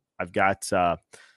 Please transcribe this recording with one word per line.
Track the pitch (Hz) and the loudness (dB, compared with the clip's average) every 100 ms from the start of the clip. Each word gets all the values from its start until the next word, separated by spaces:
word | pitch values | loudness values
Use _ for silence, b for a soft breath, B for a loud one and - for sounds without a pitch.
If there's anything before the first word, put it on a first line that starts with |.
| _ - | _ -12
I've | 92 | -6
got, | 95 98 98 - | 0 0 0 -2
uh, | 95 87 82 _ b b | 0 0 0 _ b b